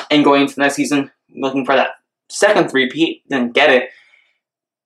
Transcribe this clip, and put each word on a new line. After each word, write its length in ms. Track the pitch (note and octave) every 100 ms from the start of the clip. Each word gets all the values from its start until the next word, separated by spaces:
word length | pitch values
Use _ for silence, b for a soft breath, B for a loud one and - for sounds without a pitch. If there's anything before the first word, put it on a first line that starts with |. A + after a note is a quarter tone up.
| -
and 140 | D3 D3
going 160 | C#3
into 140 | C#3 C#3+
the 60 |
next 140 | C#3+ C#3
season 340 | C3 C#3+ C3+ _ _
looking 320 | - C3+ C#3 B2+
for 100 | C3
that 160 | A#2 - _ _ -
second 400 | - G3+ G3+ D#3+
three-peat, 540 | C3+ B2+ D3 D#3+ - -
didn't 240 | C#3 A#2+
get 180 | B2+ D3
it. 180 | B2+ - B B B B B _ _ _ _